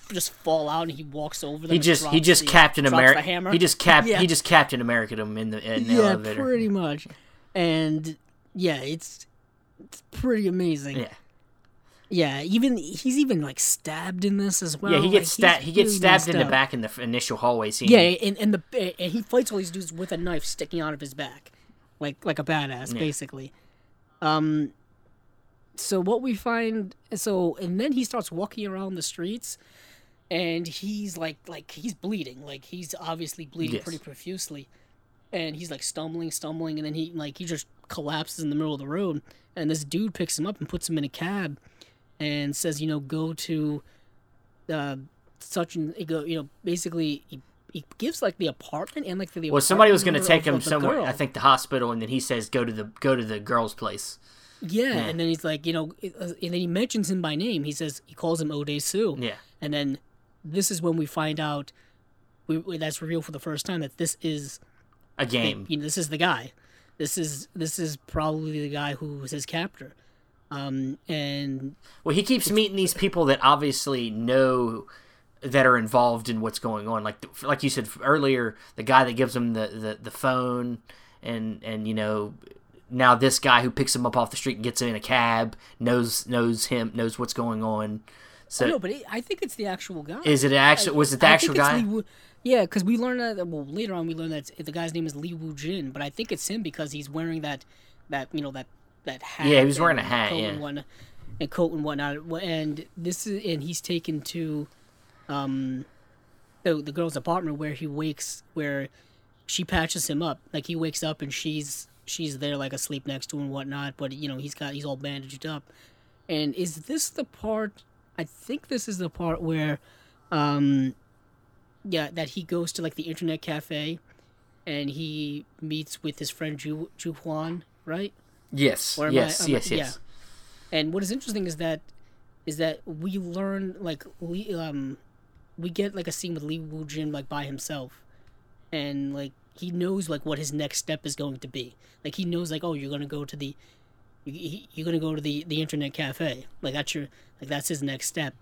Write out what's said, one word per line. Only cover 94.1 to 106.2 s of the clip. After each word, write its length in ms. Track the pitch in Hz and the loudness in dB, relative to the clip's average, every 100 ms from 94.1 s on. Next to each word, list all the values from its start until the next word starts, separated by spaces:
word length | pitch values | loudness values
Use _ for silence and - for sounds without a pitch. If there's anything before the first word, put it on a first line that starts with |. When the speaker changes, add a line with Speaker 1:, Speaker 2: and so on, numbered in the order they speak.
Speaker 1:
learned 160 | 160 160 | -4 -6
that 220 | 151 139 - | -6 -8 -14
the 140 | 160 | -10
guy's 240 | 170 165 | -6 -6
name 100 | 165 | -4
is 120 | 160 143 | -4 -6
Lee 180 | 170 | -8
Woo 180 | 165 160 | -8 -10
Jin, 380 | 143 156 190 135 | -8 -6 -6 -6
but 100 | 139 | -6
I 100 | 143 | -8
think 200 | - 226 | -6 -6
it's 160 | 165 - | -4 -4
him 160 | 214 | -6
because 300 | 175 - 151 | -6 -6 -8
he's 180 | 147 139 | -8 -8
wearing 300 | 156 165 160 | -6 -4 -4
that, 240 | 147 139 - - - - - | -6 -8 -10 -20 -20 -20 -8
that, 200 | 139 127 | -6 -4
you 100 | 151 | -6
know, 120 | 143 | -6
that, 140 | 135 - - _ _ | -8 -14 -20 _ _
that 180 | - 131 | -10 -10
hat 280 | - - 143 | -10 0 6
Speaker 2:
Yeah, 120 | 143 | 8
he 60 | 139 | 8
was 140 | 139 | 6
wearing 180 | 165 135 | 4 4
a 40 | |
Speaker 1:
and 60 | 95 | 2
Speaker 2:
hat, 200 | 120 104 | 2 2
Speaker 1:
coat 60 | 110 | 0
Speaker 2:
yeah. 80 | 107 | -2
Speaker 1:
and 100 | 101 | -4
whatnot, 240 | 143 143 - - - - - - | -6 -8 -12 -18 -20 -16 -12 -8
and 100 | 147 | -6
coat 220 | - 165 | 0 0
and 100 | 160 | 0
whatnot. 360 | 151 143 143 147 | -4 -2 -4 -6
Wh-, 260 | 165 165 | -6 -6
and 420 | 190 160 151 147 - - | -4 -2 -2 -6 -10 -8
this 300 | 170 180 214 | -6 -6 -6
is, 180 | 202 | -4
and 200 | 214 156 | -2 -4
he's 160 | 147 165 | -4 -6
taken 400 | - 175 165 151 | -4 -4 -2 -6
to, 480 | - 170 160 151 147 _ _ _ _ _ - | -6 -6 -4 -4 -6 _ _ _ _ _ -8
um, 580 | 139 139 135 131 127 - _ _ _ | -4 -2 -2 -2 -6 -10 _ _ _